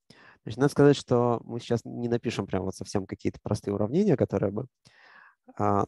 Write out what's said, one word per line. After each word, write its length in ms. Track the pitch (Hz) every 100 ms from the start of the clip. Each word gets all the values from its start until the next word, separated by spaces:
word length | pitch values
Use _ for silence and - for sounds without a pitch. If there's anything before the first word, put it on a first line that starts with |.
| _ - - -
Значит, 140 | - 113
надо 120 | 139
сказать, 240 | - 143 139
что 440 | - 123 120 117
мы 160 | - 117
сейчас 220 | - 117
не 240 | 127 123 120
напишем 380 | 117 120 107 101
прям 180 | 95
вот 100 | 95 -
совсем 300 | 92 101 95
какие-то 340 | 101 104 -
простые 320 | - 104 -
уравнения, 420 | 101 107 160 214 135
которые 360 | 104 98 98
бы, 140 | 104 131 _ _ _ - - - _ _ -
а, 280 | 104 101